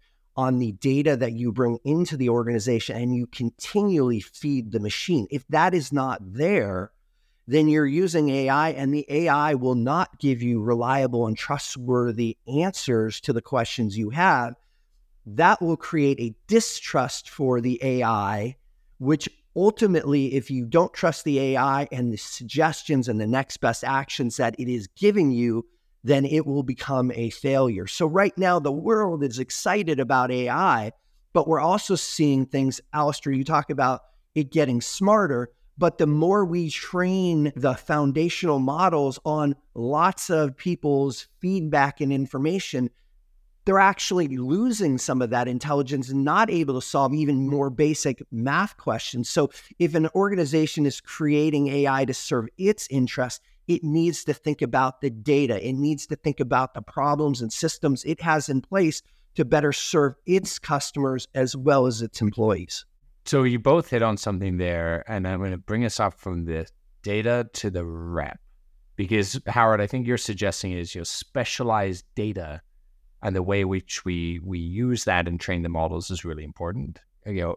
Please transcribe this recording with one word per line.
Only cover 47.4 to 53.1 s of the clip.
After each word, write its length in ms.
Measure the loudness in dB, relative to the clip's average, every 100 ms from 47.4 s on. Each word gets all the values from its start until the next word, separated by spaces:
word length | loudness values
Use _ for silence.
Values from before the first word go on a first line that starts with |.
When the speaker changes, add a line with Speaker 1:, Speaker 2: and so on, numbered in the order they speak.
| 0
Speaker 1:
more 220 | 0 -2
basic 520 | 2 2 2 -2 -4 -8
math 460 | -4 0 0 -2 -4
questions. 520 | -4 -4 -4 -6 -2
So 220 | 0 0 -4 -12 -2
if 160 | 0 2
an 120 | 0
organization 720 | 0 0 0 0 0 0 0 0
is 140 | -2
creating 680 | -12 -4 2 2 2 2 0
A 200 | 2 2
I 160 | 2
to 100 | 0
serve 320 | -4 -2 -2 -4 -2
its 300 | 0 0 -2
interest, 540 | 0 0